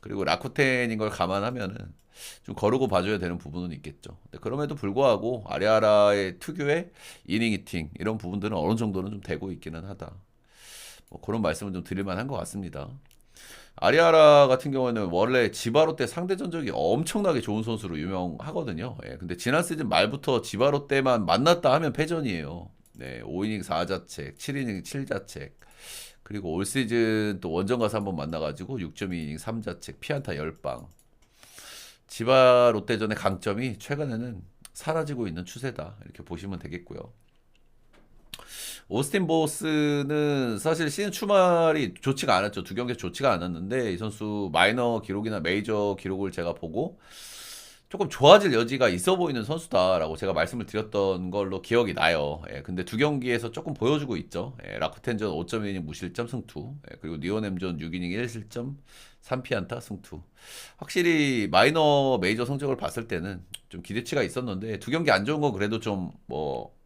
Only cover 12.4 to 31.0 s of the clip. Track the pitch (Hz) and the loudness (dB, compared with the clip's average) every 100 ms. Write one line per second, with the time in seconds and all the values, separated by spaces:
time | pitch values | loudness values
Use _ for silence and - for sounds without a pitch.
12.4 | - 101 92 - - 135 _ - _ - | -8 -8 -10 -10 -12 -16 _ -20 _ -20
13.4 | - - - - - 143 165 160 151 147 | -20 -20 -20 0 4 6 8 10 12 12
14.4 | 139 131 139 135 127 113 95 85 110 127 | 10 6 2 -2 0 0 0 2 4 4
15.4 | 110 - 120 123 160 156 123 - 180 190 | 2 0 0 4 4 2 -4 -4 -4 -4
16.4 | 190 165 131 53 80 117 160 - 202 139 | -4 -6 -6 -2 0 2 0 0 2 0
17.4 | - 107 110 110 101 80 85 95 90 76 | 0 -2 -2 -4 -4 -6 -4 -4 -4 -6
18.4 | 151 170 143 82 120 110 - 65 85 87 | -8 -6 -6 -6 -8 -10 -14 -12 -10 -6
19.4 | 117 147 170 156 156 80 104 113 - 123 | 0 2 0 -4 2 4 4 2 0 0
20.4 | - 101 131 143 139 139 131 120 90 165 | 0 2 2 2 0 0 4 2 4 4
21.4 | 147 175 151 139 160 117 156 170 139 87 | 6 4 4 4 2 -2 -2 -2 -2 -4
22.4 | 73 85 87 _ _ - 64 62 53 80 | -6 -10 -14 _ _ -16 -12 -12 -8 -4
23.4 | 107 107 87 80 87 92 - - 69 71 | -2 -4 -4 -2 -2 -4 -8 -12 -12 -10
24.4 | - 139 127 95 - 143 135 85 - - | -8 -6 -4 -6 -8 -8 -6 -6 -8 -14
25.4 | 69 _ - - - - - - - 104 | -14 _ -20 -20 -18 -16 -18 -20 -12 -8
26.4 | 92 82 98 135 117 117 113 110 107 95 | -4 -2 -2 -2 0 2 2 2 0 -4
27.4 | 90 80 101 123 110 110 101 85 73 82 | -2 -2 0 2 0 0 -4 -4 -4 -4
28.4 | 78 73 92 131 85 - 98 87 78 78 | -4 -6 -8 -8 -8 -6 -6 -4 -6 -8
29.4 | - 113 107 90 - 73 - 147 135 78 | -8 -8 -8 -10 -14 -16 -6 -6 -4 -6
30.4 | 78 76 - 60 - _ | -6 -8 -8 -10 -12 _